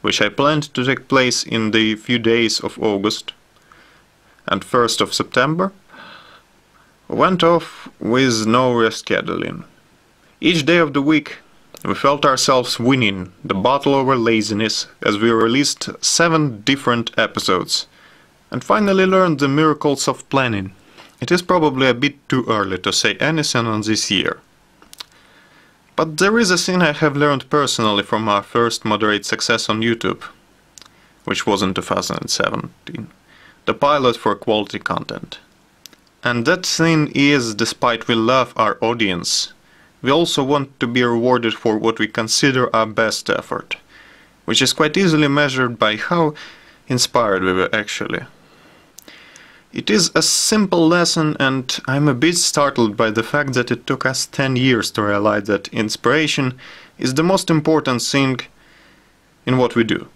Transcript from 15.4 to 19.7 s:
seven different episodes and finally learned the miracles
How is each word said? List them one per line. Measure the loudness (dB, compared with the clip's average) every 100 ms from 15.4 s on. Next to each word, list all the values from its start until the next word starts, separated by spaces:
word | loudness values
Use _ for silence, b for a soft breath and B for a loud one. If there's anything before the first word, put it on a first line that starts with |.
| 2 2 0 -4 -10 -6
seven | -2 2 2 2 0 -2
different | -2 0 0 -2 -2 -2
episodes | -2 -2 -2 -2 -2 -6 -6 b b b b b _
and | -10
finally | -2 0 2 2 2
learned | 4 2 2
the | 0
miracles | 2 2